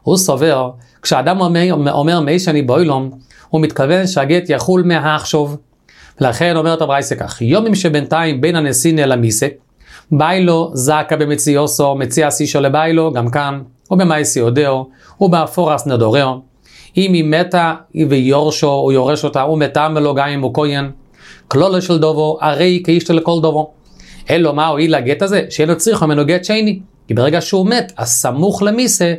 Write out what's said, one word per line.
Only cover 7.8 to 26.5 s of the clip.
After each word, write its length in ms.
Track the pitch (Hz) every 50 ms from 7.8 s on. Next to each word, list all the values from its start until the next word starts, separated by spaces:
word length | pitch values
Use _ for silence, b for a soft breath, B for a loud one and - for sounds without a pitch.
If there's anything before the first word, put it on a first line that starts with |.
| - 170 147 147 139 - 160 160 165 160 147 127
בין 140 | 131 165 175
הנסין 440 | 165 151 139 120 - - 170 160 151
אל 120 | 143 135
המיסה, 360 | 127 120 117 113 104 - 135 147 - - _ _ _ B B B B B B B
באי 320 | 156 139 151 165 185 190 185
לו 280 | 175 165 165 165 165 156
זקה 420 | 131 123 139 151 156 147 - 160
במציאוסו, 800 | 151 151 147 147 143 - 151 143 143 147 147 - - 147 139 139
מציע 360 | 135 131 117 - 165 151 147
סישו 300 | 143 - 151 139 - 147
לבאי 320 | 139 135 135 151 160 165 165
לו, 200 | 160 160 160 131
גם 160 | 123 120 120
כאן, 320 | 120 147 143 139 139 139 131 - _ _ _ _
או 60 | 190
במאי 280 | 185 190 175 156 151 139
סיודאו, 640 | 120 - 135 117 120 123 143 147 139 135 131 131 131 B B B B B B
או 80 | 202 180
באפורס 580 | 170 170 156 - - 180 170 156 151 127 120
נדורהו. 540 | 143 127 117 113 110 113 143 139 131 127 131 131 _ _ _ B B B B B B B
אם 160 | 180 190 190 180
היא 100 | 170 156
מתה 500 | 151 151 165 180 180 - 175 170 165 160 - - _ - 160 156 135
ויורשו, 580 | 139 135 127 131 139 143 151 151 147 - 156
הוא 240 | 147 139 139 135 135
יורש 320 | 135 131 127 131 151 147 151
אותה, 160 | 143 - 135
הוא 160 | 131 147 160
מתה 320 | 156 147 135 - 147 151 156
מלא 240 | 156 156 147 147 135
גם 120 | 135 139
אם 140 | 143 143 143
הוא 120 | 131 123 113
כהן, 380 | 151 151 147 143 143 139 139 139 - - _ B B B B B B B
כלולו 340 | _ - 135 170 196 185 180
של 160 | 180 180 175
דובו, 400 | 156 156 156 156 147 156 151 156 -
הרי 400 | 151 156 147 139 175 185 180 175 180
כאישתו 280 | - 165 170 165 - 170
לכל 280 | 165 165 175 170 165
דובו. 300 | 156 160 151 151 156 - _ _ _ B B B B B B B B -
אלו 240 | 147 170 170 151 143
מה 140 | 147 156
הועיל 280 | 165 151 143 165 160 156
הגט 260 | 139 123 123 143 -
הזה? 240 | 202 190 208 185 - -
שאין 200 | - - 151 160
לו 80 | 170
צריכה 280 | 160 - 220 208 - 170
ממנו 200 | 151 147 147 147
גט 180 | 139 175 180 185
שני. 360 | -